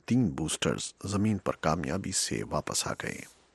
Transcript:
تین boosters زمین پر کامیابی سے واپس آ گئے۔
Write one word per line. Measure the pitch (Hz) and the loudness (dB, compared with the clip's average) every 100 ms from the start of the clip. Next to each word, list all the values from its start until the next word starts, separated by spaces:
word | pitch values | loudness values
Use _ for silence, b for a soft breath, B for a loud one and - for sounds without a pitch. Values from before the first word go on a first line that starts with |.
تین | - 120 113 | 2 4 4
boosters | 67 78 - - 55 - - | 2 -2 0 0 0 -4 -8
زمین | 98 98 107 101 | -4 2 2 2
پر | - - | 0 0
کامیابی | - 87 67 98 - | 2 2 0 -2 -2
سے | - - 58 52 | -2 0 -2 -2
واپس | 76 - - - | -2 -2 -2 -2
آ | |
گئے۔ | - - - - - _ | -4 -6 -8 -10 -20 _